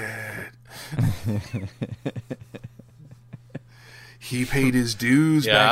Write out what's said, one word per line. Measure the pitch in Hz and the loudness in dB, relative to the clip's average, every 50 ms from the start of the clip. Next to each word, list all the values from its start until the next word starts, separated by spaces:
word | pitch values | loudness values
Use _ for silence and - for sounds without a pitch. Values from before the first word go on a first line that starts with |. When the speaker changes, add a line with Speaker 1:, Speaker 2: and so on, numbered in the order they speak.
| 113 110 113 - - - 104 - - - - - - - - - - | -10 -10 -10 -10 -10 -10 -12 -12 -14 -14 -18 -20 -20 -20 -18 -18 -14
Speaker 1:
<laughs> | - 151 - - - - - - 107 104 104 - - - 101 95 92 - - - - - - - 139 - 117 - - 127 - - - - - - - - - - - - - - - - - - - - - - - - - - - - - - - - - - - - - | -8 -2 0 0 0 0 -2 -4 -4 -4 -4 -6 -8 -10 -10 -10 -10 -10 -10 -10 -10 -10 -10 -10 -10 -10 -10 -12 -14 -14 -16 -16 -20 -20 -18 -18 -18 -20 -20 -20 -20 -20 -20 -20 -20 -20 -20 -20 -20 -20 -20 -20 -18 -18 -18 -18 -20 -20 -20 -20 -20 -20 -20 -20 -20 -20 -16
Speaker 2:
He | - - 127 123 127 | -12 -6 -4 -4 -2
paid | - - 139 135 127 123 | 0 2 2 2 4 4
his | 127 120 117 107 | 2 2 0 -2
dues | 104 117 120 131 147 156 156 156 151 131 | -2 2 4 4 4 6 4 4 2 4
Speaker 3:
Yeah, | 110 104 | 4 4
Speaker 2:
back | 104 107 110 | 6 6 8